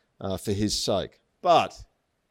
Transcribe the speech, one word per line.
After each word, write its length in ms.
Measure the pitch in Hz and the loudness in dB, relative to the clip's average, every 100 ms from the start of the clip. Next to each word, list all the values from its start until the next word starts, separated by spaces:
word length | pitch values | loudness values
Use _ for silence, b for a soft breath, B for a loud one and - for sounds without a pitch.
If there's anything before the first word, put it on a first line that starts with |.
| _ _ | _ _
uh, 160 | 98 95 | -8 -6
for 160 | - | -4
his 280 | 101 107 - | -2 -2 -2
sake. 380 | - 98 - _ _ _ | -2 -2 -4 _ _ _
But 400 | 180 156 95 - - _ _ _ _ | 4 4 2 -6 -20 _ _ _ _